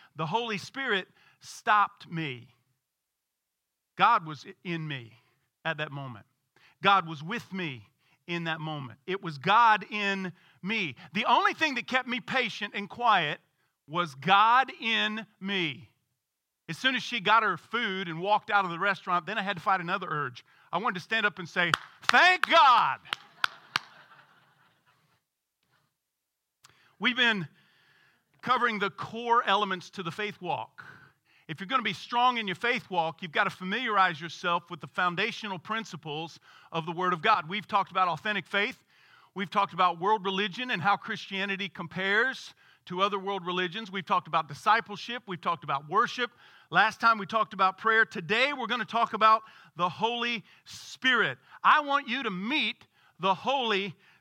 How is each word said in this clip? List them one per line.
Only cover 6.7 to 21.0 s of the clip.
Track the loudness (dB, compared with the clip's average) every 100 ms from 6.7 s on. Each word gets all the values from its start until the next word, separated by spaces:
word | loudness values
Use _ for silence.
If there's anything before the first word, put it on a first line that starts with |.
| _
God | 4 4 2
was | -8
with | -8 -8 -8
me | -6 -6 -8 -16 _ _ _ -8
in | -6 -4
that | -4
moment. | -6 -8 -10 -12 -8
It | -6
was | -6 -4
God | 2 6 6 6 0
in | -4 -2 -2 -4 -10 _ _
me. | -4 -2 -4 -6 -8
The | -4 4
only | 4 4
thing | 2 -2 -2
that | -2
kept | -2 -2
me | -6
patient | -2 -2 -2 -4 -8 -8
and | -10
quiet | 0 4 4 2 -4 _ _ _ _ -8
was | -4 -2 -2
God | 4 6 6 6 2 -2
in | -2 0 0 -4 -10 -10
me. | -4 -2 -2 -4 -14 _ _ _ _ _ _ _ -12
As | -2
soon | 0 0
as |
she | -4 -4
got | 4 4
her | 4 -2
food | -4 -4 -2 -4 -6
and | -4
walked | 0 0 2
out | 0 2
of |
the | 0
restaurant, | 0 0 0 -2 -2
then | -4
I |
had | -4 -2
to |
fight | 0 0
another | 0 -4 -4
urge. | -4 -4 -8 -20 _ -6
I | -4
wanted | -4
to | -6